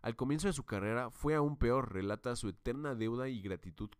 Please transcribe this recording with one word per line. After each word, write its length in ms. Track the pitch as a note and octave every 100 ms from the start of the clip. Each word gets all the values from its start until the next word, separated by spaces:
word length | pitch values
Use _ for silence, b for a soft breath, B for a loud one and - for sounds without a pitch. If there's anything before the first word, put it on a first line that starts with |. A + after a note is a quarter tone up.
Al 140 | A#2+ A2
comienzo 320 | C3+ D3+ G3
de 40 |
su 120 | C#3
carrera 460 | - G2+ G2+ A#2 A#2+
fue 260 | - D3 D3+
aún 200 | D3 D3
peor, 360 | A#2+ B2+ B2+
relata 420 | F#2+ G2 G#2+ B2
su 140 | A#2+ G#2
eterna 480 | F#2 - B2+ D3 A#2+
deuda 320 | A2 A#2+ C3
y 120 | A#2+
gratitud 500 | F#2+ F2+ F#2 D#2+ G#2+